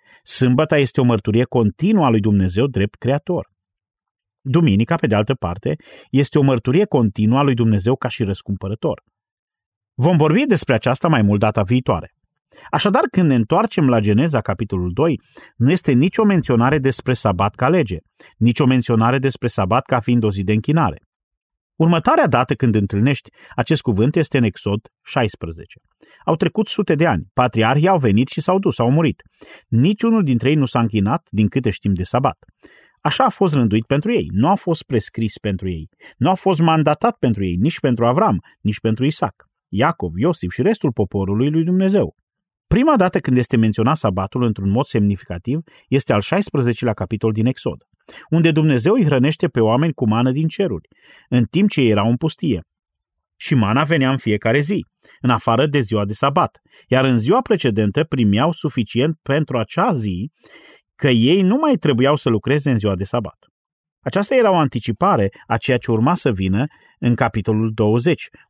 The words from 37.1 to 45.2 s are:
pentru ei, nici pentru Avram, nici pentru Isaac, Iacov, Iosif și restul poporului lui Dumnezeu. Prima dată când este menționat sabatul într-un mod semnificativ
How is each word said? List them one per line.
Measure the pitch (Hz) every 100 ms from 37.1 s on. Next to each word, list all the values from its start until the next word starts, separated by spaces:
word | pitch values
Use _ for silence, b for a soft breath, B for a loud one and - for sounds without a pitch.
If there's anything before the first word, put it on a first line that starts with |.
| -
pentru | 127 101
ei, | 95 87
nici | 127 -
pentru | 139 120 117
Avram, | 131 208 160 b b
nici | - 107
pentru | 113 113
Isaac, | 135 - 139 - _ _ _
Iacov, | 95 143 165 87 82
Iosif | 139 170 90
și | -
restul | 190 226 151
poporului | 117 101 101 95 101 135
lui | 156
Dumnezeu. | 165 185 190 202 123 - _ _ _ _ _
Prima | 185 294 277
dată | 185 175
când | - 127
este | 120 120
menționat | 110 104 113 151
sabatul | 110 95 95 131
într-un | 120 107 98
mod | 104
semnificativ | 143 117 101 98